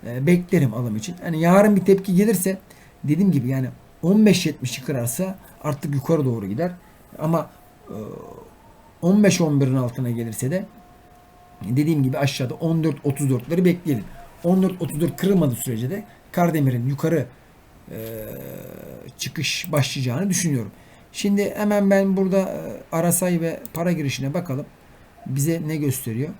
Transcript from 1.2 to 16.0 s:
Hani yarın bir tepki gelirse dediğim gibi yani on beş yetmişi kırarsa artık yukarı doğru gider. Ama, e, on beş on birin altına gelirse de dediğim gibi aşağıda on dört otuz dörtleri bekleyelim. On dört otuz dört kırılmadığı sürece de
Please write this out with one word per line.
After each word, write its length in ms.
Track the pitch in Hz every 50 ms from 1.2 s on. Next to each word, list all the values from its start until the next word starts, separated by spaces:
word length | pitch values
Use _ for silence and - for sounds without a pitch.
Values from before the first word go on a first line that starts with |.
Hani 180 | - 180 165 156
yarın 360 | 165 170 180 196 208 214 208
bir 80 | 190 180
tepki 300 | 202 196 185 185 - 180
gelirse 440 | 175 208 220 220 180 - 190 190 190 - - - - - - - - -
dediğim 280 | 139 147 160 202 196
gibi 160 | 156 131 110 123
yani 200 | 131 131 127 123 - - - - - -
on 240 | - 165 196 214 214
beş 200 | 214 180 - -
yetmişi 380 | 165 143 - - 127 - - -
kırarsa 540 | - 147 127 117 123 - - 190 190 190 - - - - -
artık 320 | - 151 143 139 - 151 139
yukarı 300 | 135 - - 170 156 143
doğru 220 | 127 117 113 101
gider. 260 | 92 104 120 165 180 180 - - - - - - - - -
Ama, 320 | 151 156 170 160 - - - - - - - _ - -
e, 80 | - 107 107 - - - - - - - - - - - - - - - - - - _
on 220 | - 170 196 208 208
beş 160 | 196 185 -
on 200 | 175 151 147 139
birin 160 | 139 127 131
altına 340 | 135 127 120 120 - 131 120
gelirse 400 | 120 117 117 113 110 - - 131
de 160 | 160 190 214 214 - - - - - - - - - - - - - - - - - - -
dediğim 380 | 92 123 131 151 156 165 147
gibi 160 | 135 127 131 147
aşağıda 360 | 143 135 - - 139 117 156
on 300 | - 165 160 165 165 156
dört 220 | 160 143 - -
otuz 240 | 147 139 - 147 135
dörtleri 340 | 131 120 123 - 165 175 190
bekleyelim. 400 | 180 165 175 - 160 139 110 92 - - - - - - - -
On 180 | 170 185 190
dört 200 | 190 185 - -
otuz 180 | 165 135 - 147
dört 160 | 170 160 -
kırılmadığı 400 | - - 185 202 180 160 135 120
sürece 340 | - - 131 117 110 117 127
de 140 | 180 214